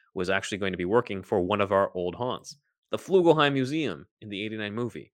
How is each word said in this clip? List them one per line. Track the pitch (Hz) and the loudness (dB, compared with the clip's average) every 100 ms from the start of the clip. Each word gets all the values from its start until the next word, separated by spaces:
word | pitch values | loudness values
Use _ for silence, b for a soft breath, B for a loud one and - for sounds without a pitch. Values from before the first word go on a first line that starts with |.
| b | b
was | 92 90 | -4 0
actually | 95 - 95 | 0 -2 -4
going | 98 | -4
to | 90 | -2
be | 90 | 2
working | 113 117 98 | 2 2 -4
for | 90 107 | -2 0
one | 90 104 | 2 0
of | 98 | 2
our | 98 98 92 | 2 2 -2
old | 90 | -6
haunts, | 90 123 107 - - _ _ _ | -6 -6 -8 -12 -20 _ _ _
the | 107 | -8
Flugelheim | - 190 170 156 143 | 2 4 6 6 4
Museum | 139 127 156 139 78 - _ | 2 0 -2 -4 -6 -12 _
in | 110 | -12
the | 101 107 | -8 -8
eighty-nine | 110 104 104 | -6 -6 -6
movie, | 120 76 - | -6 -8 -16